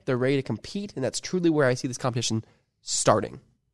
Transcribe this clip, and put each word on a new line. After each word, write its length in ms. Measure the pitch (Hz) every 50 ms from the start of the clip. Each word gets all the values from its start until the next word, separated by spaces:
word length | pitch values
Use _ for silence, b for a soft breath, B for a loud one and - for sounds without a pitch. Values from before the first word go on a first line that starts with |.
| _
they're 140 | - 131 120
ready 180 | 123 131 143
to 60 | 139
compete, 500 | 131 - 113 104 - - - 202 202 202 -
and 60 | 131 131
that's 160 | 110 - -
truly 280 | - - - 185 170 170
where 180 | 156 151 139
I 80 | 127 127
see 140 | - - 135
this 100 | 120 -
competition 460 | - 127 117 123 113 - 110 113 b b b b b b _ _
starting, 580 | _ - - - - 135 113 107 - - - - - _ _ _ _ _